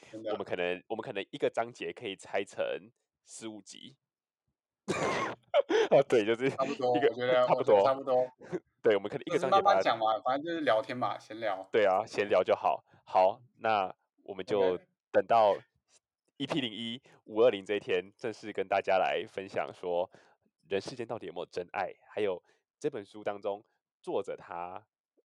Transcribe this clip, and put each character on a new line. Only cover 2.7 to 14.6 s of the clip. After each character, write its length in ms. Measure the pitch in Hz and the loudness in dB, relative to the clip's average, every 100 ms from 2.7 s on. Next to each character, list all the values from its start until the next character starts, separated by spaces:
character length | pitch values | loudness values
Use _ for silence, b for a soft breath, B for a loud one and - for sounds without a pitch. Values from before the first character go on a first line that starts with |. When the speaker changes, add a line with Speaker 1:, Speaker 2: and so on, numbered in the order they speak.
| 71 107 _ _ _ | -4 -10 _ _ _
Speaker 1:
四 220 | _ - 113 | _ -14 -14
五 140 | 107 | -14
集。 360 | - - 131 135 _ _ _ _ _ _ _ _ - | -18 -20 -20 _ _ _ _ _ _ _ _ _ -6
Speaker 2:
嗯。 80 | |
Speaker 1:
<laughs> 440 | - - - 554 - - 605 - 415 440 | -4 -2 -2 -6 -8 -2 -2 2 0 4
啊， 100 | 156 139 | 4 6
对， 160 | 127 | 2
就 100 | 104 113 | 2 0
是 100 | 135 | -2
一 40 | |
个， 60 | 131 | -2
Speaker 2:
差 80 | |
不 100 | 135 | -4
多， 180 | 139 127 | -2 -2
我 60 | 123 | 2
觉 260 | 139 127 123 | 2 0 0
得， 200 | 127 127 | 2 2
Speaker 1:
差 80 | |
不 80 | 151 | 2
多。 100 | 131 | 4
Speaker 2:
我 60 | 104 | 6
觉 20 | |
得 20 | |
差 100 | 135 | 6
不 100 | 135 | 2
多。 280 | 135 127 127 _ | 0 0 0 _
Speaker 1:
<laughs> 240 | - 180 _ _ | -10 -10 _ _
对， 120 | 117 | 2
我 60 | 101 | 2
们 100 | 101 | 0
可 60 | 139 | -8
能 60 | - | -4
一 40 | |
个 80 | 170 | -2
章 120 | 135 | 2
节 100 | 196 | 4
把 140 | 196 | 6
它 60 | 196 | 4
Speaker 2:
就 20 | |
是 60 | 170 | 2
慢 80 | 117 | 0
慢 0 | |
讲 0 | |
嘛， 220 | 110 107 | 0 0
反 120 | 127 139 | 0 -2
正 80 | |
就 80 | 165 | -4
是 80 | 165 | -2
聊 200 | 139 110 | 2 2
天 160 | 107 123 | 0 -4
嘛， 220 | 107 - | -4 -4
闲 220 | - 110 | -10 -6
聊。 280 | 110 95 95 | -4 -6 0
Speaker 1:
对 120 | 117 | 4
啊， 220 | 98 95 110 | 6 4 2
闲 220 | - 101 | -2 2
聊 160 | 95 | 4
就 100 | 95 | 4
好。 300 | 98 92 60 _ b | 2 2 -2 _ b
好， 360 | - 95 92 123 | 0 4 4 2
Speaker 2:
嗯。 20 | 120 _ | _ _
Speaker 1:
那 360 | 113 104 92 - _ _ | 0 2 0 -6 _ _
我 100 | - | -14
们 120 | 95 | -10
就 160 | 92 104 | -2 2